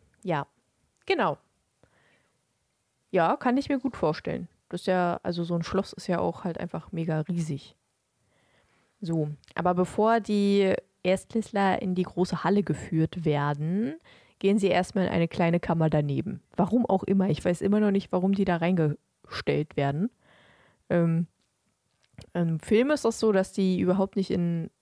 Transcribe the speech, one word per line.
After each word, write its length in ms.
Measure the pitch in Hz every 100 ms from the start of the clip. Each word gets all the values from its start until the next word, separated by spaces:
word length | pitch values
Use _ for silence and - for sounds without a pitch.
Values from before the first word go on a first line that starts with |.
| _ _
Ja, 240 | 190 151 143 _ _ _ _ _ -
genau. 320 | 381 165 143 _ _ _ _ _ _ _ _ _ _ _ _ _ _ _ _ _
Ja, 260 | 185 165 269
kann 200 | 254 254
ich 120 | -
mir 100 | 277
gut 180 | 254 -
vorstellen. 520 | 156 151 - - 170 _ -
Das 140 | 180
ist 40 | -
ja, 320 | 185 175 -
also 180 | - 170
so 120 | 170 170
ein 80 |
Schloss 280 | 170 190 196
ist 140 | - -
ja 140 | 170
auch 240 | 170 165
halt 140 | 180 165
einfach 340 | 175 170 -
mega 280 | 165 165 156
riesig. 520 | 151 170 160 139 - _ _ _ _ _ _ _ _ _ _ _ _ _
So, 300 | 170 165 151 147 -
aber 200 | - 175
bevor 460 | 180 180 - 214 226
die 540 | 202 208 202 202 190 - - _
Erstklässler 800 | 180 185 - 226 208 202 196 -
in 120 | 185
die 80 | 180
große 400 | 180 - 180 170
Halle 180 | 165 208
geführt 600 | 170 160 - 160 160 180
werden, 720 | 160 147 143 147 156 190 247 330 _ - _ -
gehen 200 | 190 208
sie 100 | 190
erstmal 380 | 180 180 202 185
in 40 |
eine 140 | 170 170
kleine 300 | - 170 170
Kammer 320 | - 165 160
daneben. 500 | 151 147 143 160 - _ -
Warum 300 | 196 240 226
auch 160 | 190
immer. 260 | - 196 190
Ich 140 | 156
weiß 180 | 180 175
immer 180 | 196 208
noch 100 | 214
nicht, 220 | 196 -
warum 200 | 185 190
die 100 | 196
da 120 | 185 170
reingestellt 1160 | 170 185 151 147 _ _ - - - 143 151 -
werden. 340 | 139 147 214 _ _ _ _ _ _ _ -
Ähm, 380 | 175 170 165 170 _ _ _ _ _ _ _ _ - -
im 260 | 175 170 160
Film 300 | - 214 262
ist 140 | 302
das 140 | 233 226
so, 140 | 220
dass 200 | 196 190
die 280 | - 190 180
überhaupt 360 | 180 185 190 -
nicht 140 | 190
in 400 | 180 170 170 165 _